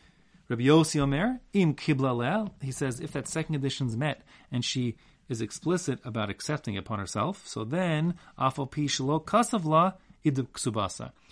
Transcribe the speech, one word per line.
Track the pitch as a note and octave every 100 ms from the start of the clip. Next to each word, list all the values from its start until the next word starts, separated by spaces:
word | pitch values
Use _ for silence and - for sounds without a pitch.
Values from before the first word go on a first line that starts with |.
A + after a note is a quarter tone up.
| _ _ _ _ -
Rabbi | A#2+
Yossi | B2+ D#3+ D#3 D3+
Omer, | C#3 C#3 A3+ B3+ -
im | G3+ E3+
kibla | - - C3+ C3+ A#2+
leh, | B2 G#3 G3+ -
he | C3+
says, | - C#3 A#2+
if | D3+
that | C#3+ -
second | D#3+ D#3
condition | D3+ C3+ - B2
is | A2
met | D3 - - - -
and | B2
she | - C3 A#2+ - - _ -
is | A#2
explicit | G#2+ - D#3+ F3+ D3 B2
about | A#2+ A2+ G#2
accepting | F#2+ - D3+ -
it | F#2+
upon | G2 G#2
herself, | F#2 G#2+ C#3+ G3+ -
so | G#2+
then, | A2+ E3+ F3+ D3+ E3+ F3 - -
afal | C3 C#3+ C3+
pi | D3
shelo | C#3+ - C3+ D#3
kasav | - A3 A#3 G#3+
la | D#3 D#3 F#3 - - -
idub | D#3 C3+ A#2+
ksubasa. | - A#2+ G#2+ F#2+ - A#2+ - _